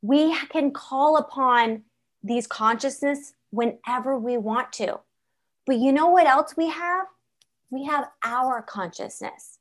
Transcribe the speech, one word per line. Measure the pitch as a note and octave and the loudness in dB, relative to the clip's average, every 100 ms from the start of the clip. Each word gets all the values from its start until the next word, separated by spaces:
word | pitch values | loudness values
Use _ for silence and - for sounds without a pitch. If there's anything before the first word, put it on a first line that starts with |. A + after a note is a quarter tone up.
We | G#3 C#4+ D#4 D#4+ D4 | 2 4 4 0 -4
can | D#4+ C#4+ | -2 -2
call | C#4 - C4+ D4 D#4 | -2 -8 0 4 4
upon | C#4+ - C4 A#3+ A#3 A3 - _ _ _ | 0 0 2 4 2 0 -8 _ _ _
these | G3+ A#3+ A3+ | -4 -4 -4
consciousness | - G#3+ A3+ C4+ C4+ C#4+ C#4+ C#4+ _ _ | -2 0 0 -2 -2 -2 -2 -6 _ _
whenever | G#3 A#3 A#3 - B3 A#3+ C4+ | -2 -2 -2 -6 -4 -2 -4
we | A3+ A#3+ | -2 -4
want | G#3+ A3+ - | -2 -4 -4
to. | - G#3 - _ _ _ _ _ _ - | -6 -6 -6 _ _ _ _ _ _ -2
But | B3+ | 2
you | C4 | 4
know | C4+ E4 | 4 6
what | F4+ D#4+ | 6 6
else | C4+ D4+ - | 4 2 -2
we | E4 | -4
have? | D#4+ F4 F4+ F#4+ _ _ _ _ _ _ | -2 -2 -2 -4 _ _ _ _ _ _
We | C4 | -10
have | C#4 D4 C4 _ | -4 -4 -4 _
our | A#3 A#3+ C4 A#3+ | -4 -2 0 -2
consciousness. | A3 G#3 F3+ - G#3 - - - - - | -6 -8 -8 -8 -12 -10 -14 -14 -20 -20